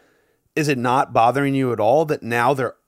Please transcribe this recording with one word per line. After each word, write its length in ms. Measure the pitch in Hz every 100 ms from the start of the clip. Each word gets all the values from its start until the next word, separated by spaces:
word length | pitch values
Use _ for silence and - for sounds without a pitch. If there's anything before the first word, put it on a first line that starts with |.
| _ _ _ _ _
is 140 | - 151
it 100 | 131
not 340 | 123 131 139
bothering 420 | 120 117 127 139
you 180 | 135 127
at 80 | 110
all 240 | 107 143
that 180 | 160 147
now 320 | 110 120 120
they're 220 | 135 123 -